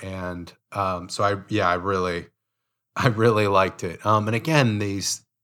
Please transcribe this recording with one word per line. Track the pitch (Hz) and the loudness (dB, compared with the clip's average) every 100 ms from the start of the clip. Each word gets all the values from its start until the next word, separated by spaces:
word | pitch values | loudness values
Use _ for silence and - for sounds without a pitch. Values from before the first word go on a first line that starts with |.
And, | 95 95 90 87 82 - _ | -10 -8 -8 -8 -12 -18 _
um, | 101 95 90 92 | -4 -2 -4 -8
so | - | -2
I, | 101 101 95 | 0 -2 -2
yeah, | 107 90 | 0 2
I | |
really, | 90 92 95 90 85 85 _ _ _ _ _ _ - | 0 0 0 0 -4 -8 _ _ _ _ _ _ 0
I | 135 | 0
really | 107 117 107 101 | 4 4 4 4
liked | 98 95 - | 4 2 -2
it. | 92 85 | -10 -4
Um, | 104 110 104 | 2 2 2
and | |
again, | 113 156 156 120 104 | -2 2 4 4 2
these | 101 98 - - _ _ | -2 -4 -4 -6 _ _